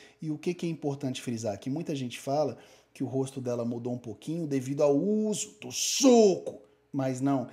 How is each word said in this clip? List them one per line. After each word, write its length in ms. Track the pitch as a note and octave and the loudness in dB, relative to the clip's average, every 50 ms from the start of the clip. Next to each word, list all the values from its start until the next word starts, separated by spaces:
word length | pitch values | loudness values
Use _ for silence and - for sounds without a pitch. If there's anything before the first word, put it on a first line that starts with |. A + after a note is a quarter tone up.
| - - _ - | -18 -20 _ -10
E 100 | E3 D#3 | -8 -6
o 60 | D3+ | -6
que 160 | D3+ - F3 | -4 -4 -4
que 140 | F3 - F#3 | -4 -2 -4
é 20 | E3+ | -6
importante 540 | D#3+ - - C#3+ C#3 C#3 C#3+ C3 B2 - | -4 -4 -4 -4 -4 -4 -4 -6 -6 -6
frisar? 360 | - B2+ A#2 A2 A2+ G#2+ G2+ G#2 | -6 -6 -6 -4 -4 -4 -6 -4
Que 120 | - C3 | -6 -6
muita 260 | C#3 D#3+ E3+ - D3+ | -6 -4 -4 -6 -6
gente 240 | C3+ B2+ A#2+ - - | -6 -6 -8 -8 -8
fala 380 | - C3+ C#3 D3+ D3+ - - - - - - - _ _ | -6 -2 0 0 0 -2 -4 -8 -16 -20 -20 -20 _ _
que 120 | _ - C3+ | _ -8 -6
o 20 | |
rosto 360 | A#2 B2+ C3+ C3 C3 - C3+ | -4 -2 -4 -4 -4 -6 -8
dela 200 | B2 B2 A#2+ A#2+ | -4 -4 -2 -2
mudou 300 | A#2 A#2+ A#2+ A#2 A#2+ B2 | -2 -4 -4 -4 -4 -6
um 60 | B2 A#2+ | -6 -6
pouquinho 480 | - A#2 G2+ - - D#3 D#3+ E3+ E3 | -8 -12 -12 -10 -8 -6 -6 -4 -4
devido 360 | D3 C#3 C3+ B2 C3 C#3+ C#3+ | -2 -2 -2 -2 -2 0 2
ao 140 | D3+ C#3+ C#3+ | 4 4 4
uso 640 | C#3+ E3+ G#3 G#3+ G#3+ G#3+ G#3+ G#3 - - - - - | 4 4 2 2 2 0 0 -2 -4 -6 -10 -12 -16
do 100 | - B2 | -14 -10
suco. 920 | B2 - - - - - C#4 C4 A#3+ A#3 G#3+ G3 F3 - - - - - - _ _ _ _ - | -6 -4 -2 -2 0 6 8 8 10 10 8 8 6 2 -4 -10 -12 -14 -20 _ _ _ _ -8
Mas 300 | - C#3 C3+ C3 C3 B2+ | -4 -2 -2 -2 -2 0
não, 260 | C3+ C#3+ C#3 C3 A#2 A#2 | 0 0 2 0 -2 -4